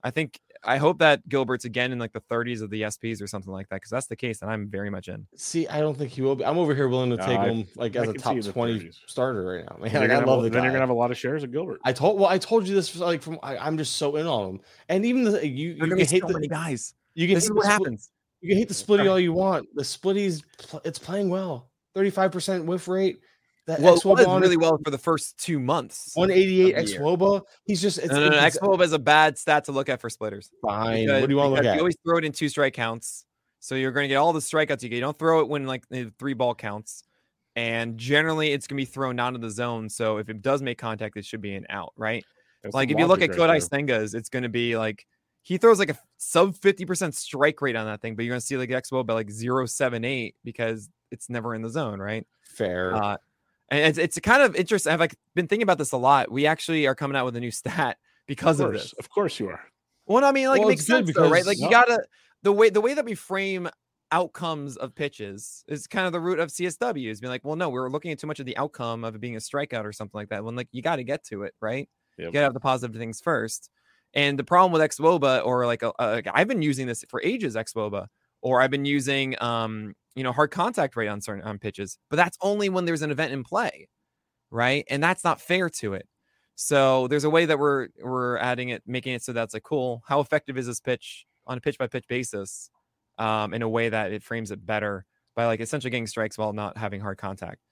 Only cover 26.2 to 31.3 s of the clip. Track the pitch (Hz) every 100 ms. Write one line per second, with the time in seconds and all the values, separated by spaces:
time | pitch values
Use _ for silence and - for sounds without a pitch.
26.2 | 185 185 190 185 185 170 165 - 143 175
27.2 | 196 202 - _ - 196 196 170 160 139
28.2 | 151 151 151 160 196 190 180 151 127 151
29.2 | 156 147 - 151 147 135 139 127 120 -
30.2 | 107 101 - _ 110 101 113 113 110 135
31.2 | 135